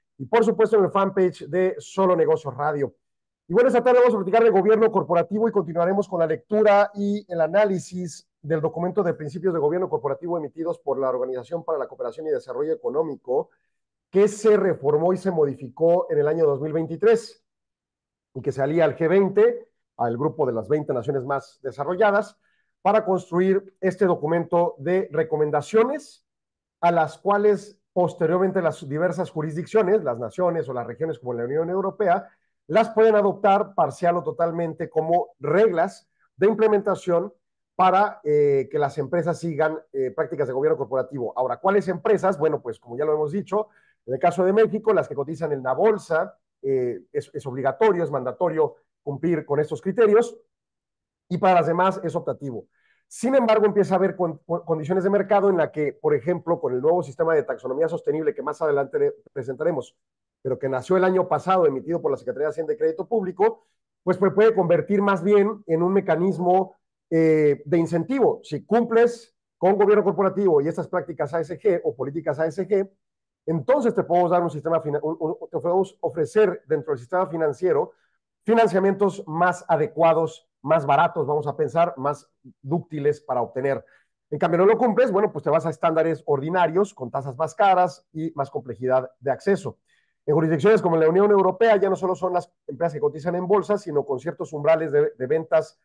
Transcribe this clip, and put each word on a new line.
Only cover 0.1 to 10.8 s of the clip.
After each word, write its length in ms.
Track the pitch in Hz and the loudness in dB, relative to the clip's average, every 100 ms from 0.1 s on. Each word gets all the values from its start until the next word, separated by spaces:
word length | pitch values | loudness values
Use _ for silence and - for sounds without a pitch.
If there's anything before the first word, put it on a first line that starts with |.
| - | -16
y 80 | 135 | 0
por 180 | 233 | 2
supuesto 320 | 226 185 214 214 | 2 2 2 4
en 80 | |
el 60 | 180 | 2
fanpage 580 | 196 196 196 185 - 147 | 2 0 0 0 -2 -6
de 280 | 180 185 - | -2 -2 -2
Solo 360 | - - 190 | -8 0 2
Negocios 400 | 175 156 156 143 | 4 2 0 -2
Radio. 400 | 123 147 147 127 _ _ _ _ _ - | -6 -4 -2 -4 _ _ _ _ _ -2
Y 60 | |
bueno, 140 | 190 247 | 2 4
esta 140 | 247 | 4
tarde 180 | 240 247 | 4 4
vamos 140 | 247 | 4
a 40 | 208 | 2
platicar 260 | 185 185 | 2 4
de 60 | 233 | 4
gobierno 420 | 190 196 220 220 | 4 4 4 4
corporativo 560 | 196 147 175 165 214 226 | 2 0 0 0 0 0
y 20 | |
continuaremos 560 | 208 160 165 170 196 196 | 0 -2 -2 0 0 -2
con 140 | 175 | -2
la 60 | 160 | -2
lectura 640 | 160 - 214 214 202 202 | -2 -2 2 4 4 2
y 300 | 202 202 208 - | -2 -4 -4 -4
el 80 | 170 | -2
análisis 920 | 156 196 214 185 - 180 175 - _ _ | 0 2 2 -2 -6 -10 -10 -12 _ _
del 180 | 147 160 | -4 -2
documento 420 | 156 160 180 208 | -2 -4 -4 -2
de 120 | 175 | -2
principios 400 | 156 147 165 185 | -4 -8 -6 -4
de 60 | 165 | 0
gobierno 280 | 147 175 185 | 0 0 -2
corporativo 480 | 147 135 139 170 170 | -4 -4 -6 -6 -6
emitidos 420 | 147 160 165 | -6 -8 -8
por 220 | - | -6